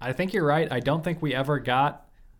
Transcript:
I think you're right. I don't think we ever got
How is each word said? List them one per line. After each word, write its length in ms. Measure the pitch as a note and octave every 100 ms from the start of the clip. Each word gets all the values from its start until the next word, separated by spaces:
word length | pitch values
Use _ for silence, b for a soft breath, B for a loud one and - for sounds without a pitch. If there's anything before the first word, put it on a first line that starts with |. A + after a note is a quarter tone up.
I 120 | B2
think 220 | C3 F#3
you're 100 | G3+
right. 260 | D3+ D3+ E3
I 100 | B2+
don't 220 | A#2+ D#3+
think 200 | E3+ E3+
we 120 | D3+
ever 240 | B2+ C#3 C#3+
got 480 | C3 B2+ C#3+ - - - - -